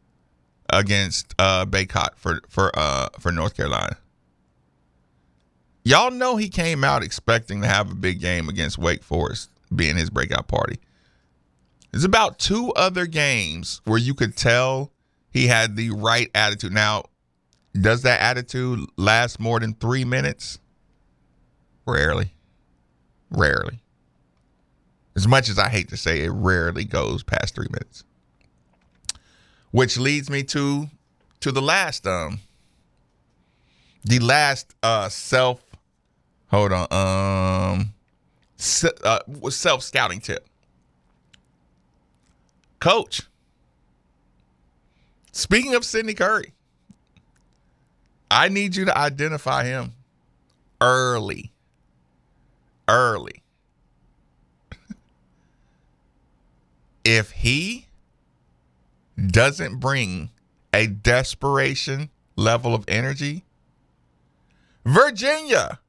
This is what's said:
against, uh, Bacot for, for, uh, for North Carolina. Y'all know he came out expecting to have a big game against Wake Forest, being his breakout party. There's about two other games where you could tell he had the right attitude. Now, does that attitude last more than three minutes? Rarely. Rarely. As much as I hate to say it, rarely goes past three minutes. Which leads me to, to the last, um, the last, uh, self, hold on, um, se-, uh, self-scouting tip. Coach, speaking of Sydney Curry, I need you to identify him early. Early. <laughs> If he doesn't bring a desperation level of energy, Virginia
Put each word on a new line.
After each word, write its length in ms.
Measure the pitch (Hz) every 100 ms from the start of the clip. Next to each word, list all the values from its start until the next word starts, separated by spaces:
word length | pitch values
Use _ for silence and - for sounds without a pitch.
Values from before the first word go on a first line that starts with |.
| _ _ _ _ _ _ -
against, 600 | 92 101 101 95 - - -
uh, 260 | 95 92 95
Bacot 500 | 95 95 - - -
for, 260 | 92 82 -
for, 240 | - 95 -
uh, 320 | 76 67 64 -
for 120 | 87
North 240 | 82 80 -
Carolina. 420 | 76 57 50 - _ _ _ _ _ _ _ _ _ _ _ _ _ _ _ _ _ _
Y'all 280 | 120 151 247
know 240 | 247 254 220
he 140 | 208
came 340 | 185 165 151
out 200 | 139 135
expecting 580 | 85 - - 117 113 101
to 60 | 107
have 240 | 101 98
a 40 | 95
big 240 | 92 90
game 300 | 90 87 78
against 280 | 82 78 -
Wake 240 | 82 80
Forest, 480 | - 78 76 - - _ -
being 220 | - 80 82
his 140 | 80
breakout 380 | - - - -
party. 300 | - - - _ _ _ _ _ _ _ _ _ _ _
There's 120 | 117
about 340 | 185 226 208 -
two 340 | - 214 240
other 340 | - 185 185 175
games 760 | 160 143 120 82 78 - - -
where 120 | 113
you 160 | 123
could 220 | 139 113 -
tell 560 | 123 120 131 131 143 _ _ _ _
he 160 | 131 123
had 280 | 113 113 104
the 140 | 117
right 380 | 104 110 117 117 107
attitude. 380 | 107 104 95
Now, 320 | 104 107 107 - _ _ _ _ _ _
does 300 | 101 104 120
that 180 | 127 123
attitude 580 | 113 127 123 127 127 117 - -
last 420 | 98 113 120 -
more 200 | 113 117
than 140 | 110
three 320 | 107 113 131 123
minutes? 540 | 127 139 - - - _ _ _ _ _ _ _ _ _ _ _ _ 123
Rarely. 460 | 71 78 71 95 - _ _ _ _ _ _ _ _ -
Rarely. 480 | - 73 50 50 117 _ _ _ _ _ _ _ _ _ _ _ _ _ 95
As 120 | 104
much 220 | 131 117
as 80 | 98
I 120 | 98
hate 200 | 107 -
to 80 | -
say 240 | 82 82
it, 80 | 82
rarely 560 | 95 92 90 85 78 -
goes 380 | 78 55 -
past 320 | - - - -
three 120 | -
minutes. 320 | - - - - _ _ _ _ _ _ _ _ _ - - _ _ _ _ _
Which 260 | 123 127 120
leads 320 | 131 147 139
me 140 | 139
to, 440 | 139 147 139 143 147 - _ _ _ -
to 120 | 143
the 100 | 135
last, 440 | 143 190 175 - 95
um, 340 | 90 80 101 - _ _ _ _ _ _ _ _ _ _ _ _ _ _ _
the 160 | 101 123
last, 560 | 120 147 147 135 - _
uh, 260 | 113 110 95
self, 540 | - - 131 127 123 _ - _ _ _ _ _ _ _
hold 240 | 101 101
on, 160 | 92 87
um, 1000 | 95 95 95 98 95 92 95 92 92 104 - _ _ _ _ _ -
se-, 320 | - - 165 -
uh, 160 | 107 113 - 143 -
self-scouting 720 | - 175 131 - 135 107 92
tip. 260 | - - - _ _ _ _ _ _ _ _ _ _ _ _ _ _ _ _ _ _ _ _ _ _ -
Coach, 440 | 170 220 - - - _ _ _ _ _ _ _ _ _ _ _ _ _ _ _ _ _ _ _ _
speaking 440 | - - 214 269 240
of 80 |
Sydney 300 | 240 220 220
Curry, 400 | 214 185 220 - _ _ _ _ _ _ _ _ _ _ _ _ _ _ _ _ _ -
I 160 | 117 175
need 280 | 196 202 190
you 100 | 190
to 120 | -
identify 680 | 147 139 156 151 131 131 123
him 280 | 131 123 117 _ _ _ _ _ _ _ -
early. 720 | 123 127 127 120 104 - - _ _ _ _ _ _ _ _ _ _ _ _ _ -
Early. 560 | 120 123 101 60 - _ _ _ _ _ _ _ _ _ _ _ _ -
<laughs> 240 | - - - _ _ _ _ _ _ _ _ _ _ _ _ _ _ _ _ _ _ _ _ 113
If 260 | 113 104
he 560 | - 113 139 185 240 - _ _ _ _ _ _ _ _ _ _ _ _ -
doesn't 600 | 98 107 131 151 160 127
bring 500 | 131 135 104 90 76 - _ _ _
a 120 | 104 110
desperation 1200 | 98 120 123 127 - 139 139 135 135 - 135 151 _ _ -
level 400 | 110 120 120 107
of 100 | 101
energy, 580 | 104 131 139 143 160 - _ _ _ _ _ _ _ _ _ _ _ _ _ 117
Virginia 920 | 170 285 208 262 311 302 190 85 -